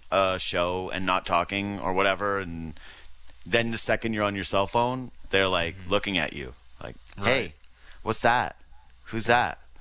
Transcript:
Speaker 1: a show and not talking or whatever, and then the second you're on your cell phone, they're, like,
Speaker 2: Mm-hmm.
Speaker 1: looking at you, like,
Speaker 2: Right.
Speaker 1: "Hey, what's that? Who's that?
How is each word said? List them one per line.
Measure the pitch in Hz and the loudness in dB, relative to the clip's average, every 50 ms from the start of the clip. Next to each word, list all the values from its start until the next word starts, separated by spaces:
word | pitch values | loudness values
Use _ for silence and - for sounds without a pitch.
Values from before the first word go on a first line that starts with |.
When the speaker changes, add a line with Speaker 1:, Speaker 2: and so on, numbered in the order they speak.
| - - | -8 0
Speaker 1:
a | 90 98 98 95 92 90 | 2 2 4 4 2 0
show | - - - 90 87 87 90 92 92 90 - | -2 -2 0 0 0 0 0 -2 -4 -4 -4
and | 85 98 | -2 0
not | 95 92 92 - | 2 0 0 0
talking | - 92 87 87 - 98 101 101 101 101 98 | 2 2 2 2 2 -2 -2 -2 -2 -4 -2
or | 62 90 92 | -2 0 2
whatever, | 92 98 98 95 92 101 101 101 98 | 4 4 4 2 2 0 -2 -2 -2
and | 95 85 82 82 82 80 76 - - - - - - - - - - - - - - | -2 -4 -6 -8 -8 -8 -10 -12 -14 -16 -18 -18 -16 -16 -16 -14 -14 -16 -14 -14 -8
then | - - 117 117 117 | 0 0 2 2 2
the | 113 107 | 0 0
second | - - 113 107 - 113 110 | 2 2 2 0 0 -2 -2
you're | 107 104 | 0 0
on | 101 101 | 0 0
your | 98 92 | 0 -2
cell | - - 98 101 98 | 0 2 2 2 2
phone, | - 117 120 123 127 131 127 117 - - - - | 2 0 2 2 0 -4 -8 -10 -12 -14 -12 0
they're, | - 98 95 95 | 2 4 4 4
like, | 92 87 85 85 90 | 4 2 0 0 -4
Speaker 2:
Mm-hmm. | 95 92 90 | -6 -4 0
Speaker 1:
looking | 98 104 - 104 95 85 | 0 2 2 2 0 0
at | 78 - - | 0 -2 -4
you, | 71 67 64 - - - - - - | -8 -12 -12 -12 -16 -20 -20 -16 -12
like, | - - - - - - - - | -12 -12 -12 -14 -16 -16 -12 -2
Speaker 2:
Right. | 101 113 | 2 2
Speaker 1:
"Hey, | 131 135 104 82 - - - - - - - - - - - | 2 2 0 -4 -8 -14 -20 -20 -20 -20 -20 -20 -16 -10 -2
what's | 107 110 - | -2 -2 4
that? | - 117 120 123 101 73 - - - - - - - - - - - | 4 4 4 4 2 0 -4 -12 -20 -20 -20 -20 -20 -20 -20 -20 -16
Who's | - - 113 110 | -6 -4 -4 2
that? | - 120 120 113 82 - - - - - - | 4 4 4 4 2 -2 -6 -14 -20 -20 -20